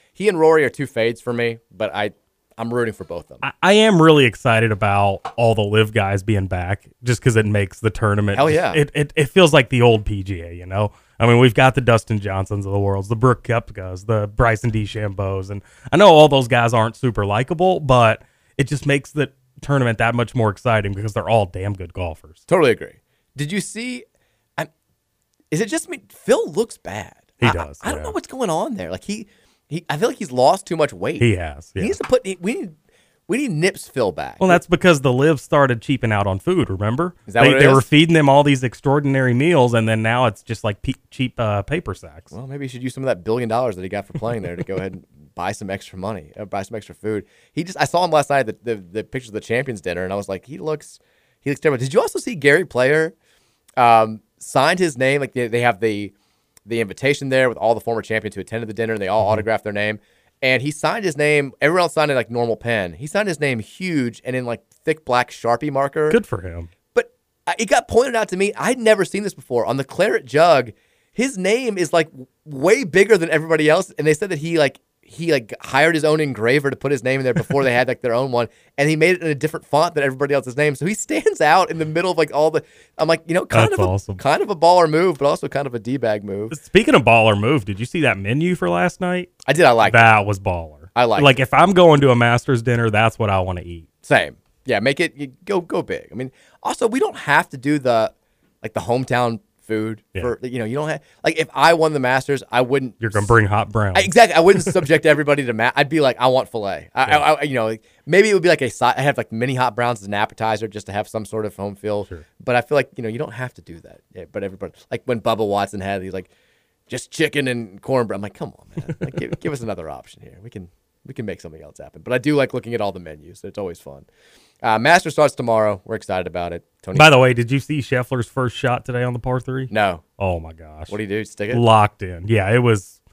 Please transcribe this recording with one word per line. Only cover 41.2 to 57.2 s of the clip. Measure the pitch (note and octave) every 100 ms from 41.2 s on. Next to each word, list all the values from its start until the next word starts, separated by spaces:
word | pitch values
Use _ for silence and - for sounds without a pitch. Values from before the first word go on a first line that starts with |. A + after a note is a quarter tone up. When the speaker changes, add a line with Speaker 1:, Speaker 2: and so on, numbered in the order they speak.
| B2+ -
Speaker 2:
uh, | A2 G2+
paper | G2 E3 A2
sacks. | F#2 D#2+ D#2 _
Speaker 1:
Well, | E2+ C3
maybe | C#3
you | C3+
should | A#2+
use | B2+
some | C3
of | C3
that | F2+
billion | G#2 A#2+ A2+
dollars | A#2 B2+ F#2
that |
he | F#2
got | G2+ -
for |
playing | - A2+ A#2
there | F2 F2
to |
go | -
ahead | F#2+ F#2
and | F#2 _ C#2
<laughs> | D2 -
buy | F#2
some | G#2 G2
extra | G2 - F#2+
money, | G2 G2 D2+ -
uh, |
buy | G2+ A#2
some | G2+ A2+
extra | - -
food. | G#2+ G#2 - _ _
He | D3
just, | E3+ D#3
I |
saw | D3 E3+
him | F3+
last | D3+ C#3
night | C#3 A2
at | G#2
the, | A#2+
the, | G#2+ F2
the | G#2+
pictures | - C3 A#2+
of |
the | G#2
Champions | - A#2 C3+ G#2
Dinner, | F2+ F2
and | F#2
I | G2+
was | F#2+
like, | F#2+ -
"He | D3
looks, | D#3 D3+ - - _ _ _ _
he | C#3
looks | C#3
terrible." | D#3 B2+
Did | C3
you | E3+
also | A4+ F#4+
see | -
Gary | F#3 C#3+ D#3+
Player, | D#3 B2 C3 D#3 D#3+ _ _ _ _ _ _ -
um, | A#2+ A2+ A2 A2 _ _
signed | - C3+ D3 F3+
his | F3+ B2
name? | C3 C#3+
Like, | C3
they, | B2 A#2
they | A#2
have | A#2+ F#2+
the, | A2 G#2 G2+ _ _ _ _ _ G2+
the | A#2
invitation | G#2 - C3+ C#3+